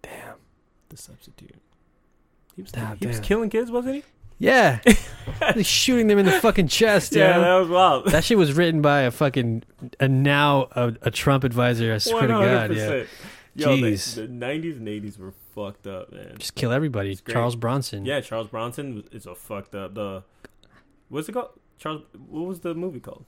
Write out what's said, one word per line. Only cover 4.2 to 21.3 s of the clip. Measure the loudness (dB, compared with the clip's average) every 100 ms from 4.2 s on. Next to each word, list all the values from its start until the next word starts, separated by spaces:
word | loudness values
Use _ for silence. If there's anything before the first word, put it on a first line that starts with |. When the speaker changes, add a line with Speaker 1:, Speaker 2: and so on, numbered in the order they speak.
| -20 -2
Speaker 1:
Yeah. | 4 6 4 4 4 4 2 -14
Speaker 2:
<laughs> | -14 -4 -2
Speaker 1:
He's | 0 0
shooting | 0 2 2 4
them | 4
in | 4
the |
fucking | 4 4 2 0
chest, | 2 4 4 2
Speaker 2:
Yeah, | 4 6 6
Speaker 1:
yo. |
Speaker 2:
that | 4
was | 4 4
wild. | 4 6 4 2
Speaker 1:
That | 2
shit | 4 4
was | 4
written | 4 2 4
by | 4 4
a | 2
fucking, | 0 0 0 -2 -4 -8 _ -18 -2
a | 2
now, | 2 4 4 4 2 0
a, | -2 -2 -2
a | -4
Trump | -2 0 2
advisor, | 0 0 0 2 0
I | 0
swear | -2 0
to | 2
God, | 4
yeah. | 4
Speaker 2:
One | 2
hundred | 0 -2
percent. | -2 -4 -6 -14 -20 -20 _ -2
Yo, | 2 2
the, |
Speaker 1:
Jeez. | 2 0 -4
Speaker 2:
the | -10 -12
nineties | -8 -6 -6 -8 -10
and | -10
eighties | -10 -10 -14
were | -18 -20 -20 -14
fucked | -12 -12 -14
up, | -14 -16
man. | -18 -20 -14
Speaker 1:
Just | -12
kill | -6 -2
everybody. | -2 -2 -4 -6
Speaker 2:
It's | -8
great. | -6
Speaker 1:
Charles | -4 -2 -4
Bronson. | -4 -4 -6 -8
Speaker 2:
Yeah, | -6 -6
Charles | -6 -10 -8
Bronson | -8 -8 -10 -12 -12 -16
is | -20 -18
a |
fucked | -20 -14 -14 -12
up. | -14 -12 -10
The, | -10 -10 -16 _ -20 _ _ _ _ _ _
what's | -12
it | -8